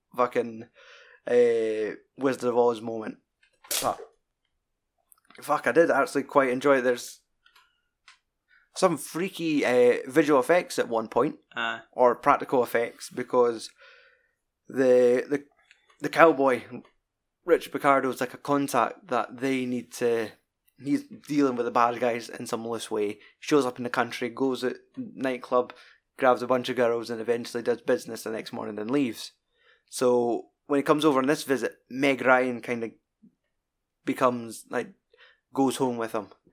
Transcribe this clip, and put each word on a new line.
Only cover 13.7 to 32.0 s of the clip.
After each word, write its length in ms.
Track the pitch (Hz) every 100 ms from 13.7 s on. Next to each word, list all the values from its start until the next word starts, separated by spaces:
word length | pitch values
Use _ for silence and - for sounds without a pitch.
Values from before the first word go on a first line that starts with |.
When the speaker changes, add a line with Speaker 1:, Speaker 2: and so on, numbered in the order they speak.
| _ - - _ _ _ _ _ _ -
Speaker 1:
the, 580 | 123 131 123 123 123 -
the, 160 | 143 - _ _ _ _ _
the 80 | 147
cowboy, 540 | 147 165 139 135 120 110 120 - _ _ _ _ _ -
Rich 260 | 147 -
Picardo's, 480 | 143 147 135 127 120
like, 120 | 123
a 40 | -
contact 680 | - 143 139 123 110 - -
that 300 | 120 107 123
they 280 | 135 131 127
need 260 | 123 117
to 380 | - 120 117 107 - _ _ _ _ 131
he's 180 | 143 - - -
dealing 280 | 147 139 120
with 100 | 120
the 60 |
bad 280 | 120 120 117
guys 300 | 123 120 113
in 160 | - 123
some 200 | 117 113
loose 220 | 113 -
way, 280 | 110 104 107 - _
shows 260 | - 147 127
up 120 | 127
in 60 |
the 60 | 123
country, 400 | - 117 - 123
goes 340 | 120 135 123
at 140 | 123 - _ -
nightclub, 760 | 117 - 131 123 - 123 123 - - _ _ -
grabs 240 | 131 120
a 60 | 120
bunch 220 | 127 123
of 60 | 123
girls, 340 | 120 117 113
and 100 | 113
eventually 420 | 113 117 117 120
does 180 | 120 113
business 420 | - 120 120 113
the 80 | 110
next 220 | 110 -
morning 240 | 117 110 104
and 100 | 107
leaves. 400 | 143 127 107 - - _ _ _ _ _
So 580 | - 127 123 120 113 - _ -
when 100 | 143
he 40 |
comes 200 | 139 151 151
over 140 | 131
on 80 | 131
this 160 | 151
visit, 320 | - 131 110 - -
Meg 320 | 127